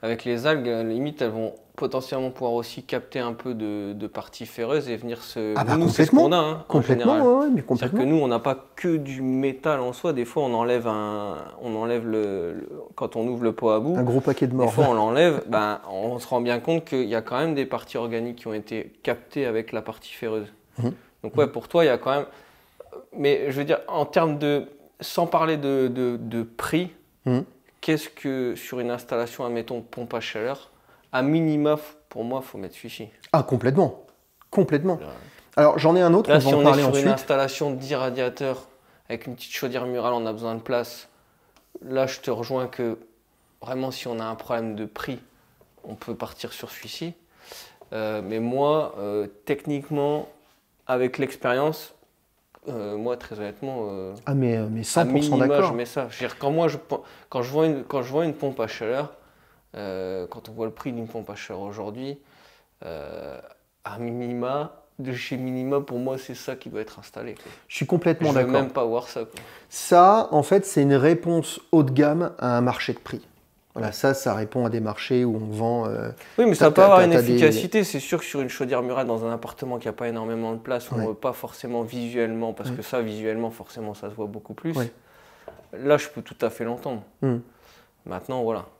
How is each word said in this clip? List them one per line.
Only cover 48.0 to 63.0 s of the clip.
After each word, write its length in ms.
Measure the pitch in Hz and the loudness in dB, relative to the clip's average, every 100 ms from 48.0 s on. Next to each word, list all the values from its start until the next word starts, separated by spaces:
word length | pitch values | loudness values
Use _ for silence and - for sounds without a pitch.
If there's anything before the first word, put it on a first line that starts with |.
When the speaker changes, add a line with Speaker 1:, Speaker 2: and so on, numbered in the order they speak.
| 110 107 | -4 -4
Speaker 1:
mais 160 | 95 110 | -6 -4
moi, 560 | 117 127 143 156 147 - | -2 0 2 2 0 -6
euh, 300 | 101 104 101 - | -4 -4 -4 -8
techniquement, 840 | - 139 - 143 139 147 143 147 - - _ _ _ _ _ | -6 -6 -2 -6 -4 -2 0 -2 -6 -16 _ _ _ _ _
avec 300 | 127 127 127 | 0 0 0
l'expérience, 760 | 131 - 127 123 147 156 - - _ _ _ _ _ _ - | -6 -2 -2 0 0 -2 -12 -20 _ _ _ _ _ _ -10
euh, 260 | 123 104 107 | -8 -6 -6
moi, 220 | 117 120 | -4 -6
très 200 | - 107 | -8 -10
honnêtement, 500 | 104 104 139 131 107 | -10 -8 -8 -6 -6
euh, 240 | 98 92 101 120 | -8 -10 -10 -2
Speaker 2:
Ah, 80 | |
mais, 220 | 139 123 113 | 2 2 2
euh, 120 | 107 | -2
mais 100 | 113 | -6
Speaker 1:
à 20 | 110 | -2
Speaker 2:
cent 200 | - 147 | 2 4
pour 160 | 135 | 2
cent 100 | 147 139 | 2 4
Speaker 1:
minima, 120 | 131 | 4
Speaker 2:
d'accord. 240 | 143 185 | 4 2
Speaker 1:
je 20 | |
mets 120 | 120 120 | 0 -4
ça. 220 | - 123 | -6 -8
Je 100 | - | -6
veux 80 | 123 | -8
dire, 80 | - | -4
quand 120 | 139 | -2
moi, 180 | 156 165 | 2 0
je, 80 | 135 - 143 - - _ | -2 -6 -8 -8 -20 _
quand 140 | 135 | -6
je 100 | 120 | -4
vois 140 | 143 160 | 0 2
une, 180 | 143 | 0
quand 180 | - 139 | -2 -4
je 100 | 123 | -2
vois 120 | 139 | -2
une 100 | 165 | -2
pompe 280 | 143 143 127 | -2 -6 -4
à 60 | 113 | -6
chaleur, 460 | - 110 127 147 - _ _ _ _ _ - | -4 -4 -2 -4 -10 _ _ _ _ _ -12
euh, 500 | 101 95 92 95 90 | -8 -6 -6 -6 -8
quand 220 | - - | -12 -16
on 20 | |
voit 140 | 113 113 | -8 -8
le 60 | |
prix 200 | 113 143 | -8 -10
d'une 160 | 120 113 | -8 -8
pompe 220 | 113 101 | -10 -12
à 60 | 104 | -14
chaleur 280 | - 95 | -12 -10
aujourd'hui, 540 | 98 104 104 110 135 143 _ _ - _ _ _ - | -10 -10 -10 -10 -12 -12 _ _ -20 _ _ _ -14
euh, 540 | 80 | -12